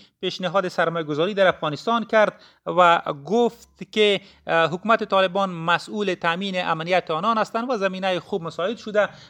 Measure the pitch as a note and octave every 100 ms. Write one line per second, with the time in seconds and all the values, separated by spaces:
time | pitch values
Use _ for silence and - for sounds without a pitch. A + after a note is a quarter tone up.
0 | _ _ F#3 - F3+ F#3+ F3+ - E3 E3
1 | D3+ D3 F3+ G3 F#3 - D#3 D3 - A#3
2 | G#3+ A3 G3+ - _ _ - E3+ F3 E3+
3 | - D3 C#3+ A3+ A#3 - - _ F#3+ G#3+
4 | G#3 G3 - _ - E3 D#3+ F3+ G#3 A3+
5 | G#3+ G3 F#3+ F#3 G3 E3+ E3 F3 - G#3+
6 | G3 F3 E3+ E3+ G3 F3+ E3+ D#3+ D#3+ F3+
7 | - D#3+ G#3 A3+ G#3 A3+ B3 A#3 F#3+ F#3
8 | F#3+ F3+ - G3 D#3+ D#3 F#3 A#3 A3 G#3
9 | F#3+ -